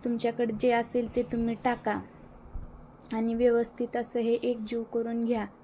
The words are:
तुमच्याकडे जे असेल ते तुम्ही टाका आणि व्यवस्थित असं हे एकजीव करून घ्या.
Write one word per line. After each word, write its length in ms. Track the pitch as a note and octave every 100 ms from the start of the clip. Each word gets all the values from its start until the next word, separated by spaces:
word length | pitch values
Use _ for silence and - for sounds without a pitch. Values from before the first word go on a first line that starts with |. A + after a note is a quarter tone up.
| B3
तुमच्याकडे 480 | A#3 A#3 A#3 A#3 G#3
जे 120 | B3+
असेल 440 | A#3 A#3 B3 A#3 B3
ते 60 |
तुम्ही 340 | A#3+ A#3 A#3 A3+ B3+
टाका 340 | A#3+ G#3+ G#3 G3 - - - - - - - - - -
आणि 200 | A3+ A3+
व्यवस्थित 640 | A3+ B3 A#3 A#3 - A#3+ A#3+
असं 220 | A#3+ A#3+
हे 140 | A3+
एकजीव 500 | A#3 A#3+ A#3 G#3+ A#3
करून 420 | A3+ A#3 A#3 A#3 A#3
घ्या. 200 | A#3 G3+ -